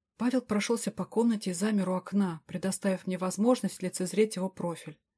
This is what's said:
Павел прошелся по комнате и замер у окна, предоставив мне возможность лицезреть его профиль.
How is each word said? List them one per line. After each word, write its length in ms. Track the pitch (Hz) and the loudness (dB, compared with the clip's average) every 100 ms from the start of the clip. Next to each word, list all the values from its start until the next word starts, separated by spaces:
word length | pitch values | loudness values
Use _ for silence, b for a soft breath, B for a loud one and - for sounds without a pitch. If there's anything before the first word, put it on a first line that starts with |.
| _ - | _ -4
Павел 240 | 240 254 | 0 0
прошелся 500 | 247 208 - 233 196 | 0 0 0 0 -2
по 140 | - 180 | -4 -2
комнате 460 | - 233 214 202 | 2 2 2 -2
и 20 | |
замер 360 | 175 208 208 180 | -2 2 2 2
у 60 | 185 | 0
окна, 460 | 180 196 190 160 - | 0 0 0 -2 -8
предоставив 600 | 180 190 185 202 185 - | -4 -4 -2 0 -2 -2
мне 100 | 180 | -2
возможность 640 | 185 180 226 247 190 - | -2 2 4 4 2 -4
лицезреть 540 | 185 - 180 180 214 196 | -6 -4 -2 2 2 2
его 140 | 185 | -6
профиль. 500 | - 175 165 - 147 _ | -4 -6 -6 -12 -16 _